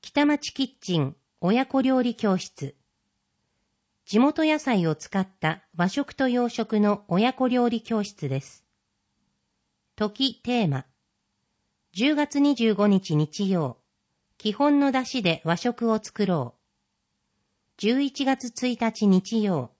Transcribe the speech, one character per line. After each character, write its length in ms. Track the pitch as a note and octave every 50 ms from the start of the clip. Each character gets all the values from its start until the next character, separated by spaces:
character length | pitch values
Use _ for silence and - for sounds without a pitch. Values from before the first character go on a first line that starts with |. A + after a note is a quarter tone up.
北 260 | - - _ C#4+ D4
町 260 | D4 D4 D4 D4 - -
キ 120 | - C#4
ッ 60 | C4 _ _
チ 180 | - - F3+ E3
ン、 180 | C#3+ C3 D3 _ _ _ _ _
親 260 | - F3 G#3 A#3+ C4+
子 160 | C4 - C4+ C4
料 200 | C4 C4 B3+ B3+
理 120 | B3 A3+
教 240 | - - G#3+ F#3+ F3+
室。 380 | - - _ - C#3+ C3+ - _ _ _ _ _ _ _ _ _ _ _ _ _ _ _ _ _ _ _ _ _ _ _ _ _ _
地 140 | - - G#3
元 260 | B3 C#4+ D4+ - D#4+
野 140 | D#4 D4+ D4+
菜 280 | D4+ - B3 G3 F3
を 80 | E3 D#3
使 260 | - - - - G3
っ 80 | F#3 F#3+ _ _
た 240 | - D#3 D#3+ F#3 _ _ _
和 120 | E3 F3 F#3
食 240 | - C#4+ C#4+ - -
と 160 | - C#4 B3+
洋 200 | A#3+ B3 B3 A#3+
食 320 | - - A3+ A3 - G#3+
の 240 | G#3 G#3 G#3 G3+ - _
親 240 | E3+ F3+ G#3+ B3 B3+
子 160 | - C4 B3+
料 200 | A#3+ B3 A#3+ A#3+
理 140 | A#3 A3+ A3
教 200 | - A#3 A3 G#3
室 260 | G3+ - _ - C#3
で 120 | C3+ C3+
す。 240 | C3+ - - _ _ _ _ _ _ _ _ _ _ _ _ _ _ _ _ _ _ _ _ _ _ _ _ _ _ _ _
時、 440 | - G#3+ G#3 G#3 - C4+ C4+ - _ _
テ 220 | - B3 A#3+ A3
ー 40 | E3
マ。 180 | C#3 C3 - _ _ _ _ _ _ _ _ _ _ _ _ _ _ _ _ _ _ _ _ _ _
十 220 | F3+ A3+ C#4+ D4+
月 260 | C#4+ D4 C#4+ - C#4+
二 140 | C#4+ C#4+ C#4+
十 200 | A#3 A#3 A3+ G#3+
五 120 | F3+ G3+
日 300 | G#3 G3+ F#3+ F#3+ - E3
日 340 | D3+ D#3 D3+ - - G#3 F#3+
曜。 280 | F#3+ F3 D#3 C3 A#2+ _ _ _ _ _ _ _ _ _ _ _ _ _
基 140 | - G#3+ G3+
本 280 | - C#4+ D4 D4 C#4+
の 120 | C#4+ C#4 B3
出 120 | C4 B3+
汁 180 | - - C4 G#3
で 200 | F3+ E3 D#3+ _
和 120 | D#3+ E3+
食 340 | E3+ - A#3+ A#3 - A#3 A3+
を 80 | A3 A3 A3
作 240 | - _ - G#3
ろ 280 | F#3 F3+ D#3+ C3 A#2+ -
う。 20 | _ _ _ _ _ _ _ _ _ _ _ _ _ _ _ _ _ _ _ _ _ _ _ _
十 240 | _ - G#3 A#3+ C4 C#4+
一 220 | C#4 - - C#4
月 240 | B3+ C4+ C4 - A#3+
一 280 | A#3 - - B3+ B3
日 300 | A3+ A#3 A3+ A3 - A3
日 360 | G3+ F#3+ F#3 F#3 - - A3+ G#3+
曜。 300 | G3+ F#3 D3+ B2 A#2 _ _